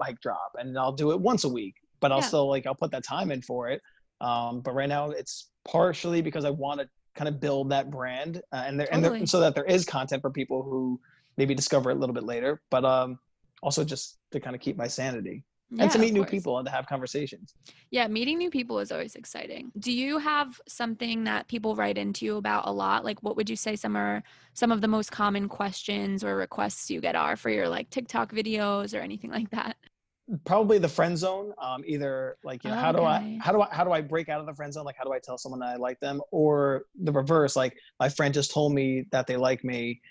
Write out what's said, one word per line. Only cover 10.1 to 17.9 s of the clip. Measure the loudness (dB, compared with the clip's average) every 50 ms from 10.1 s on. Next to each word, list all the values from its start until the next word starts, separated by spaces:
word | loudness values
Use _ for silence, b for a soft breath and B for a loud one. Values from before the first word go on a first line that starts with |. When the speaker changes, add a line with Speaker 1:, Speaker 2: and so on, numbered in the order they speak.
| -2 -2
Speaker 1:
for | -2 -2
people | -2 -4 -4 -2 -2 -4 -2
who | -2 -2 -2 0 -2 -2 -4 b b b b b b b
maybe | 0 2 2 2
discover | 0 2 2 2 2 4 2
it | 0
a | 0
little | 0 -2 -2
bit | -4 -4
later, | -4 -4 -2 -2 -2 -2 -4 _ 0
but, | 2 4 4
um, | 6 4 4 2 0 -4 -10 _ _ _ _ _ _ _ _
also | -4 -2 0 0 0
just | -2 -2 -8 -10 -12 -14 _ _ _
to | -8 -8
kinda | -8 -8 -10 -8
keep | -6 -6 -4
my | -4 -4 -6
sanity. | -4 -4 -4 -4 -4 -4 -6 -8 -10 -12 -14 _ _ _ _ -8 -2 2
And | 4 4
to | 6 6
Speaker 2:
Yeah, |
Speaker 1:
meet | 6 6
Speaker 2:
of |
Speaker 1:
new | 4 2 2
Speaker 2:
course. |
Speaker 1:
people | 2 -2 -4 -2 -2 -2 -2
and | -4
to | -4
have | -4 -4 -4
conversations. | -4 -6 -6 -6 -4 -4 -4 -6 -6 -8 -12 -20 -20 _ _ B B B B B B